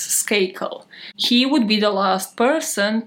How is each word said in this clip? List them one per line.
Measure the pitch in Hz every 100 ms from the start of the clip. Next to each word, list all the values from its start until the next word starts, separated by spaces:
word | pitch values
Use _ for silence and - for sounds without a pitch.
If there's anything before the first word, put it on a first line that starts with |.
| -
Skakel. | - - 202 185 - - - - - - -
He | - 240 262
would | 294 214
be | 214
the | 214
last | 196 196 190 - -
person | 240 311 311 - 202 220